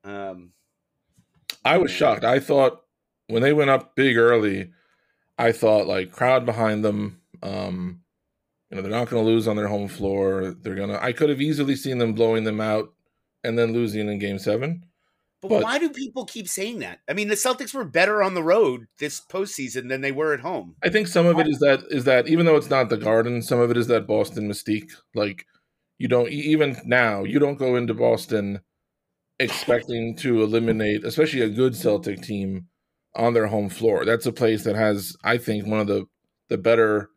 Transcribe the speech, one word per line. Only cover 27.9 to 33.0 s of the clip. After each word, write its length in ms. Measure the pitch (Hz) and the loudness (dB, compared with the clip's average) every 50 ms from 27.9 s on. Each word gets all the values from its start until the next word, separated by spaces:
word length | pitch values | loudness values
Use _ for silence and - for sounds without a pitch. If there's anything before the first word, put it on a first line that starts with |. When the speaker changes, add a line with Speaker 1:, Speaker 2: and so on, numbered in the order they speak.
| 113 | -2
Speaker 2:
Boston 680 | 113 120 120 117 - - - 113 107 101 101 101 98 _ _ _ _ _ _ _ _ _ _ _ _ _ _ _ | 0 2 2 2 0 -2 -4 -4 -2 -2 -4 -8 -10 _ _ _ _ _ _ _ _ _ _ _ _ _ _ _
expecting 800 | _ 131 110 - - - - 123 120 113 - 120 117 113 117 110 - | _ -4 -4 -4 -6 0 0 0 0 0 -4 -6 -4 -4 -6 -8 -4
to 220 | - 135 117 110 | -2 0 2 2
eliminate, 600 | 110 107 110 117 117 113 110 110 107 104 104 107 - | 2 2 2 0 2 2 0 0 0 0 -2 -2 -4
especially 380 | 117 - - 156 151 - 131 | -4 0 0 0 0 2 -2
a 80 | 117 110 | -2 -2
good 260 | 104 117 131 131 117 | 2 2 0 0 0
Celtic 460 | - - 117 104 95 87 107 101 90 | 0 0 0 0 0 -2 -6 -8 -8
team, 460 | - - 107 101 98 95 95 92 87 _ _ _ _ _ _ _ | -8 -8 -6 -6 -4 -6 -6 -8 -10 _ _ _ _ _ _ _